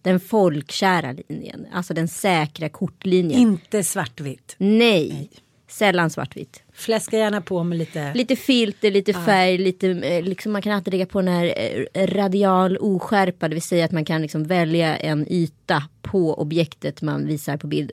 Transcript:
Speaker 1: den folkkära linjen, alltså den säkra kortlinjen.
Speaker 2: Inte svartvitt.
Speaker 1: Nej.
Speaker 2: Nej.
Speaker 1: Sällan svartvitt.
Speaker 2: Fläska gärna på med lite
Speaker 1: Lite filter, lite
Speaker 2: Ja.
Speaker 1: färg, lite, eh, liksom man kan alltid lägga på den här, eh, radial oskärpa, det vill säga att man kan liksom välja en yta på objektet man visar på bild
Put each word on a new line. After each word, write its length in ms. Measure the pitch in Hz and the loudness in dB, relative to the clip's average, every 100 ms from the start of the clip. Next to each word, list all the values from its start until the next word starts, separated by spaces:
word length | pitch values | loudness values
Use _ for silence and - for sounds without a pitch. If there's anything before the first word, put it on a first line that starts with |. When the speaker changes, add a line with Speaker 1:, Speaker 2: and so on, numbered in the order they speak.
Speaker 1:
den 180 | 185 180 | 0 0
folkkära 920 | - 220 180 147 - - 196 175 135 135 - | 2 2 2 2 -4 0 2 2 -2 -8 -10
linjen, 380 | 151 - - - | -12 -12 -16 -10
alltså 220 | 180 175 | -8 -4
den 140 | 165 165 | -4 -4
säkra 600 | - 202 165 151 - 156 | -2 0 2 0 -4 -8
kortlinjen. 720 | - 185 - 190 180 175 254 | -6 -8 -6 0 2 4 4
Speaker 2:
Inte 420 | 233 180 - 208 | 4 2 -2 -2
svartvitt. 720 | - 196 143 - 139 131 - - | -2 -4 -6 -8 -10 -10 -12 -2
Speaker 1:
Nej. 200 | 196 220 233 185 131 | 2 4 6 4 2
Speaker 2:
Nej. 180 | 143 147 - _ _ - | -6 -12 -18 _ _ -14
Speaker 1:
Sällan 420 | - 208 180 160 | 0 2 2 0
svartvitt. 520 | 143 131 - - - _ | -2 -10 -12 -16 -18 _
Speaker 2:
Fläska 460 | - - 220 - 220 | -10 -4 -2 0 0
gärna 220 | 214 208 | 0 -2
på 220 | 165 180 | -4 -4
med 140 | 170 170 | -2 -4
lite 360 | 156 160 143 | -6 -6 -4
Speaker 1:
Lite 220 | 240 247 254 | -2 0 -2
filter, 540 | - 247 208 - 208 | 2 2 2 0 2
lite 200 | 196 190 | 2 0
Speaker 2:
Ja. 140 | 180 | 0
Speaker 1:
färg, 340 | 175 190 185 180 | 2 4 4 2
lite, 300 | 190 185 190 | 0 0 -2
eh, 340 | 175 139 170 | 0 0 -2
liksom 280 | 180 185 214 | -2 -4 -4
man 100 | 202 | -4
kan 100 | 208 | -2
alltid 200 | 208 185 | -2 -2
lägga 120 | 185 185 | -2 -2
på 120 | 202 | 0
den 60 | 185 | 2
här, 200 | 175 175 - 110 110 - | 2 0 0 -4 -4 -4
eh, 120 | 180 185 | -2 0
radial 720 | 190 196 196 196 185 185 190 | 0 0 2 4 4 2 2
oskärpa, 680 | 214 185 - 202 185 180 160 | 0 0 0 2 2 0 -4
det 60 | |
vill 80 | 156 | -4
säga 220 | - 175 | 0 0
att 80 | 160 | 2
man 120 | 165 | 0
kan 180 | 156 160 | -2 -2
liksom 220 | 151 156 | -2 -4
välja 520 | 156 180 160 170 160 - | 0 2 2 2 2 0
en 300 | 156 151 - | -2 -2 0
yta 500 | 180 165 - - 156 151 _ | 0 0 -4 -2 -2 -2 _
på 320 | - 196 160 | -4 0 0
objektet 680 | - 147 160 156 - 147 - | 0 -2 0 -2 -4 -10 -6
man 240 | 151 143 147 | -4 -4 -4
visar 300 | 151 - 143 | -4 -4 -6
på 100 | 147 | -4
bild 240 | 151 147 | -4 -4